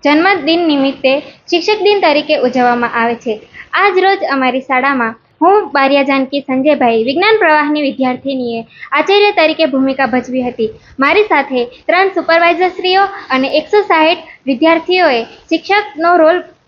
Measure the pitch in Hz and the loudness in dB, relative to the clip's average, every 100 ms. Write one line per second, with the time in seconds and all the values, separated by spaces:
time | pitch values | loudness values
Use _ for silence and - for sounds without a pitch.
0 | 285 302 359 392 285 330 349 285 269 269 | 2 2 2 0 0 0 0 0 0 -2
1 | 262 277 - - _ 349 339 427 392 415 | -2 -2 -4 -20 _ -4 0 0 2 2
2 | 359 294 294 302 254 254 247 240 233 233 | 2 0 0 -2 0 0 0 0 -2 -2
3 | 233 233 240 214 - - - 302 403 370 | -2 -4 -6 -8 -10 -20 -8 -2 0 2
4 | 370 392 330 269 254 254 262 254 269 269 | 0 0 -2 -2 -2 -2 -2 -2 0 -2
5 | 233 233 _ _ 330 403 370 285 269 285 | -4 -6 _ _ 2 4 2 0 2 2
6 | 269 269 262 285 277 262 269 294 247 226 | 2 0 -2 -4 -4 -2 0 2 2 0
7 | 226 285 403 440 359 302 294 302 285 - | 0 0 2 2 2 2 2 -2 -2 -2
8 | 262 247 269 269 247 226 226 - - 277 | -4 -4 -6 -6 -6 -8 -10 -20 -6 -2
9 | 302 403 415 403 311 311 320 262 269 269 | 2 2 2 2 0 2 0 0 -2 0
10 | 262 254 247 254 247 240 220 - - - | -2 -2 -4 -4 -6 -4 -6 -6 -20 -4
11 | 269 359 427 311 277 262 240 - - 339 | 0 2 2 0 0 -4 -6 -8 -2 0
12 | 392 381 294 330 339 339 359 349 370 370 | 2 -2 0 2 2 2 -2 -2 0 2
13 | 392 392 - 262 262 - - 415 403 339 | 0 -4 -6 -2 0 -2 0 0 2 2
14 | 311 349 - - - 262 320 330 330 370 | 2 0 -6 -16 -6 0 2 2 0 0
15 | 349 247 226 - _ 320 - 403 415 302 | 2 0 -4 -14 _ -6 0 -2 -2 -4
16 | 330 349 311 349 - _ | 0 4 4 2 -4 _